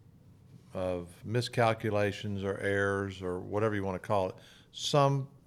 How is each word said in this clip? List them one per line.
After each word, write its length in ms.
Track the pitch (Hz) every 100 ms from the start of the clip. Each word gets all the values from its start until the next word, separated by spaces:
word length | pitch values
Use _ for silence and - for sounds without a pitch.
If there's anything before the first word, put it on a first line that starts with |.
| - - - - - - -
of 340 | 92 92 90 87 -
miscalculations 1200 | 101 117 120 - 113 110 110 104 104 95 107 98
or 140 | 98 98
errors 640 | 101 98 98 98 98 92
or 180 | 92 90
whatever 340 | 101 101 110
you 80 | 104
wanna 160 | 95 92
call 300 | - 104 92
it, 60 | - - - -
some 560 | - - 147 139 139 135 -